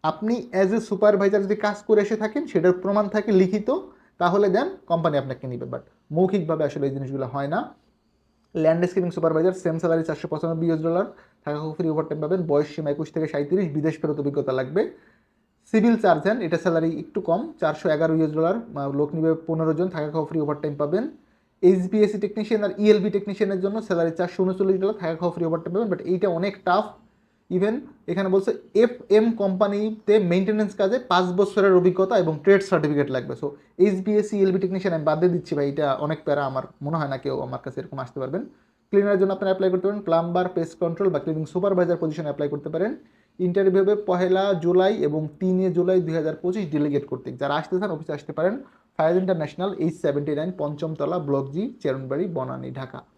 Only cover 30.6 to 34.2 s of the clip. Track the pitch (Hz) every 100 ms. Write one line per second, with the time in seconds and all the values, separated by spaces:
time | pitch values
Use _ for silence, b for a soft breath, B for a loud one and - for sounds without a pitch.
30.6 | 208 - 196 254 - 180 185 180 196 208
31.6 | 196 185 180 180 190 220 165 151 190 196
32.6 | 196 175 151 147 143 131 - - 143 B
33.6 | B - 196 190 190 208